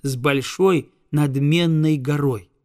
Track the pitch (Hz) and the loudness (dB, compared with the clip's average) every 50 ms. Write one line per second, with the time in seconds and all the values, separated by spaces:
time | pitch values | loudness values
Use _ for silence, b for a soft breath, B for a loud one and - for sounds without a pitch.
0 | - 139 131 123 120 147 139 139 127 - - - 185 190 185 151 - - _ _ | -6 -6 -8 -2 0 0 0 0 -2 -6 -2 0 2 2 2 0 -2 -6 _ _
1 | _ _ - 147 147 143 131 139 139 143 156 175 175 165 160 156 156 156 156 143 | _ _ 0 0 0 0 0 0 0 2 2 2 2 2 2 2 2 2 0 0
2 | 127 139 147 143 143 139 123 104 - _ _ _ | -2 -4 -2 0 0 -2 -2 -4 -10 _ _ _